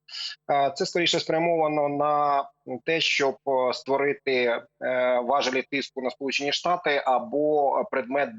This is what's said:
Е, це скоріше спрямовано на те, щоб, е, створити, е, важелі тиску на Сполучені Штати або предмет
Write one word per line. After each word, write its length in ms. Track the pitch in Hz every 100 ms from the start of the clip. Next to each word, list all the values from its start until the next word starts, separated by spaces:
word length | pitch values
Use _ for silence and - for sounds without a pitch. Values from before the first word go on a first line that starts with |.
| - - - - -
Е, 220 | 143 139 -
це 100 | 185
скоріше 340 | 180 165 165
спрямовано 720 | - 160 170 165 151 151 143
на 540 | 143 147 147 147 139 139 _ - 127 -
те, 140 | 165
щоб, 340 | - - 139 - 139
е, 260 | 131 127
створити, 580 | 113 - 135 143 139 -
е, 840 | 127 120 117 - - 127 127 127 123
важелі 420 | 120 139 127 131 120
тиску 300 | 143 - 135
на 80 | 127
Сполучені 420 | - 139 123 143
Штати 500 | - 175 175 151 143 131
або 760 | 123 113 143 151 151 139 127 123
предмет 380 | 131 120 143 131